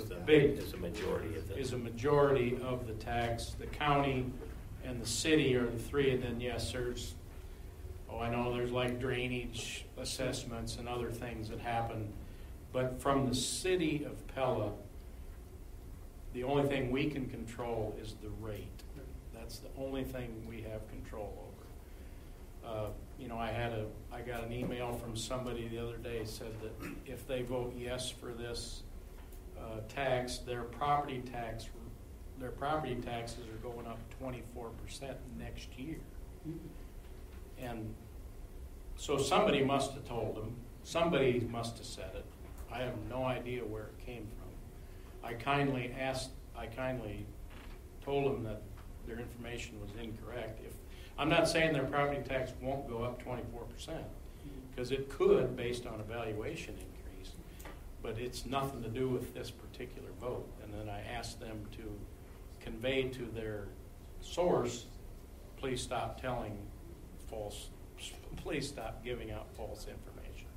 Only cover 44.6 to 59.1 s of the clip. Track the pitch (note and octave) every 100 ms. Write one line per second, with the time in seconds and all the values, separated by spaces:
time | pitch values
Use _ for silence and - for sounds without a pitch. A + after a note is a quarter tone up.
44.6 | - - - - - - A#2 A2+ C#3 C#3+
45.6 | C3+ B2+ A#2+ C3+ C3 B2+ - - - A#2
46.6 | A2 A#2+ C3 B2 G#2+ G2+ G2+ - - -
47.6 | - - - - C#3 C#3+ C#3 A#2 A2 G#2
48.6 | - - - - A#2 A2+ A#2 A#2 A#2 A#2
49.6 | - G#2+ G2+ A2+ A2+ A2+ A2 A#2+ A2 -
50.6 | - - - - - - D3 E3 D#3+ E3
51.6 | D#3+ C#3 C3+ C#3+ C#3+ C#3 B2 C3 B2+ -
52.6 | B2+ C3+ A#2 A#2 B2 A#2+ B2 A#2+ - -
53.6 | - - - D#3+ A2+ - - - - C3+
54.6 | - B2+ B2 C3+ - - - B2+ B2 B2
55.6 | A#2+ A#2+ A#2+ A2 A2 A#2 A2 G#2+ G#2+ -
56.6 | - - - - - - - - - -
57.6 | - - - - A2+ A2+ B2 - C3+ C3+
58.6 | C3+ A#2+ A#2 B2 C3